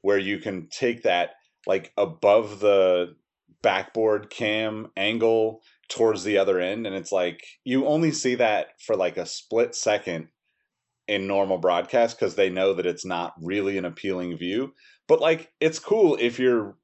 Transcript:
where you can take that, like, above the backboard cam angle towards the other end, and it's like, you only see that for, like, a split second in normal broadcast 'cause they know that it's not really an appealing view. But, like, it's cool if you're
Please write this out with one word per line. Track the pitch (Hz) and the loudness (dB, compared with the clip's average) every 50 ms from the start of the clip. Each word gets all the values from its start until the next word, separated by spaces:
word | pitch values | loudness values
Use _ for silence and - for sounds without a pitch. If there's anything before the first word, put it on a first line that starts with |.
where | - 95 101 | 2 2 2
you | 98 98 98 101 90 | 2 2 -2 -6 -4
can | - 110 98 92 82 - | -4 -6 -8 -8 -10 -12
take | - - 139 120 120 120 - | -8 -2 -2 -2 -2 0 0
that, | 110 110 87 87 85 - _ _ _ _ _ _ | 0 2 2 0 -2 -6 _ _ _ _ _ _
like, | - 95 95 - - _ - | -2 -2 -2 -2 -6 _ -2
above | 104 92 80 - - 101 101 117 113 107 104 98 | -2 -2 -2 0 4 6 6 6 4 0 -8 0
the | 104 104 101 98 95 92 90 90 87 87 - _ _ _ _ _ _ _ _ _ | 2 4 4 6 6 4 4 2 0 -4 -8 _ _ _ _ _ _ _ _ _
backboard | - 110 95 95 95 - _ 113 110 110 107 104 104 107 | 0 0 0 0 -4 -6 _ 0 0 2 0 0 -4 -8
cam | - - 113 107 107 110 110 107 107 107 110 - _ | -10 -6 -4 -2 -2 -2 -2 -4 -6 -8 -12 -12 _
angle | - 98 104 113 117 113 113 113 113 110 113 110 110 _ _ _ _ _ _ | -4 -2 -2 0 2 2 2 4 2 2 0 -2 -8 _ _ _ _ _ _
towards | - - 113 113 110 95 90 | -2 2 2 2 2 0 -2
the | 104 104 98 | 0 2 2
other | 98 95 95 90 | 2 2 2 0
end, | 90 90 101 110 113 | 0 -2 -4 -4 -6
and | 104 95 | -6 -8
it's | 95 85 - | -8 -6 -2
like, | - 95 90 87 85 82 - - - _ _ | -2 0 0 -2 -4 -8 -18 -20 -20 _ _
you | 127 127 131 135 | -2 0 0 2
only | 147 151 156 165 160 151 | 2 2 2 2 0 -2
see | - - 131 123 | 0 -2 -2 0
that | 120 123 110 107 98 - - _ _ | 2 2 2 2 0 -2 -6 _ _
for, | - - 113 | -4 -2 0
like, | 98 92 87 80 | 0 0 -2 -2
a | 92 87 | -4 -8
split | - - - - _ 107 113 120 117 - | -8 -10 -14 -10 _ 0 0 0 0 -2
second | - - 113 104 98 - 92 87 82 80 _ _ _ _ _ _ _ _ _ _ _ _ _ _ _ _ - | -4 -2 0 0 0 -2 -4 -8 -8 -8 _ _ _ _ _ _ _ _ _ _ _ _ _ _ _ _ -4
in | 104 98 95 | -4 -4 -2
normal | 98 98 98 98 95 95 87 | -2 0 0 0 0 0 0
broadcast | 82 92 87 85 87 - - 120 117 117 - | 2 2 2 2 0 0 2 2 2 2 0
'cause | - - 98 85 | -2 -4 -4 0
they | 101 98 95 | 0 0 0
know | 92 92 95 98 98 | 2 0 0 0 0
that | 87 87 | 0 -2
it's | 90 85 - - | -4 -4 -4 -8
not | 95 90 85 87 85 - - 80 | -8 -6 -6 -6 -8 -10 -12 -8
really | 85 98 104 98 98 101 | -6 -4 -2 -2 -2 -4
an | 95 90 | -4 -6
appealing | 87 82 - - 98 95 90 90 87 85 80 | -6 -10 -8 -6 -6 -4 -4 -4 -6 -8 -8
view. | 87 90 98 113 135 135 _ _ _ _ _ _ _ _ | -6 -4 -4 -4 -6 -6 _ _ _ _ _ _ _ _
But, | 151 160 | 2 4
like, | - 160 165 160 - _ _ _ | 4 0 0 0 -4 _ _ _
it's | - 160 160 - | -2 -2 -2 -4
cool | - - 208 226 208 165 139 - | -4 -2 2 4 4 4 4 2
if | 113 120 120 120 | 0 -2 0 2
you're | 127 127 123 117 107 101 98 _ | 2 2 2 2 -2 -4 -12 _